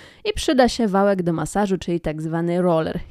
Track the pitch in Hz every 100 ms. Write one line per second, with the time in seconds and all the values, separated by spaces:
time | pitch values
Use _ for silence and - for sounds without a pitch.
0 | - - 415 - - 262 240 - 220 196
1 | 202 196 175 156 156 196 202 185 - 170
2 | 160 156 160 165 170 175 180 160 156 170
3 | -